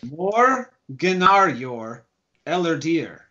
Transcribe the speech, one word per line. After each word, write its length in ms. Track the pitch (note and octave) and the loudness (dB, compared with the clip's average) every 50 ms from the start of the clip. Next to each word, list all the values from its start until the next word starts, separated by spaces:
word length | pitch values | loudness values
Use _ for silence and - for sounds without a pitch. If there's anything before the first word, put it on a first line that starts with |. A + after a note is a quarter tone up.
Morganarior 2000 | - A#2+ C#3+ D#3+ F3+ G3 G#3 A3 A#3+ C4 C4 C4 A#3+ - _ _ _ _ C#3+ B2+ - F#3 F#3+ F#3 F3+ F#3 G3 G3+ G3 F3+ C3+ A#2 B2+ B2+ B2 A#2 A2 A2 A#2 A#2+ _ _ _ _ _ _ _ _ _ | -14 -14 -10 -6 -4 -2 2 4 4 4 4 2 -4 -8 _ _ _ _ -12 -4 -2 -2 0 2 4 4 6 6 4 4 0 -4 -8 -10 -10 -10 -10 -12 -12 -14 _ _ _ _ _ _ _ _ _
Elardir. 760 | - D#3+ F3+ F3+ E3+ D#3+ D3 C3 D#3+ E3 E3 C3+ G2+ E2+ D#2 - _ | -6 -4 -2 0 0 -2 -2 -2 -2 -2 -2 -2 -4 -12 -18 -20 _